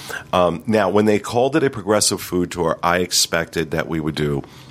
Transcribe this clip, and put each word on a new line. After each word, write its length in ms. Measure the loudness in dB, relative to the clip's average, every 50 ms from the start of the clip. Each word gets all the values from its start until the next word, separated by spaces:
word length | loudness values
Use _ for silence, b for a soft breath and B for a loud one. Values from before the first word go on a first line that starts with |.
| B B B B B B B
Um, 300 | 2 2 2 0 -2 -2
now, 220 | 0 2 2 2 4
when 160 | 4 4 4
they 140 | 4 4 2
called 360 | 0 -2 0 0 2 2 2
it 60 | 2 0
a 80 | 0
progressive 500 | -2 -2 0 0 2 2 2 0 -2 -2 -4
food 280 | -4 -2 -2 -2 -2
tour, 280 | -2 -2 -2 -2 0 0 0
I 160 | 0 2 2
expected 720 | 0 0 0 -2 -2 0 -2 -2 -2 -2 -4 -4 -4 -2 -2
that 140 | -4 -4 -2
we 120 | -4 -4
would 140 | -4 -4 -2
do, 280 | -2 -2 -2 -2 -4 -6 B B B B B